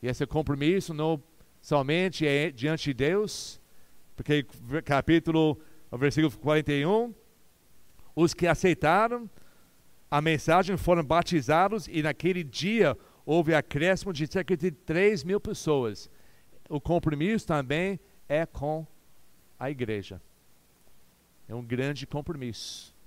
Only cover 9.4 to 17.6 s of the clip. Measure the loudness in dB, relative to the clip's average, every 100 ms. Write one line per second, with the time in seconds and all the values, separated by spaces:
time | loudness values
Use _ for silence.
9.4 | -20 -20 -20 _ -20 -20 -4 0 2 0
10.4 | 4 4 4 -2 2 2 4 0 2 0
11.4 | 2 4 4 0 -4 -2 -2 -2 -2 -2
12.4 | -4 -6 -2 2 2 2 -8 _ 0 2
13.4 | 4 2 2 0 0 0 -2 -6 -4 -4
14.4 | -2 0 -2 -4 -4 2 4 2 -2 -4
15.4 | -4 -6 0 2 0 -6 -16 -20 -20 -20
16.4 | _ -20 -8 -6 0 0 0 0 0 0
17.4 | 0 -2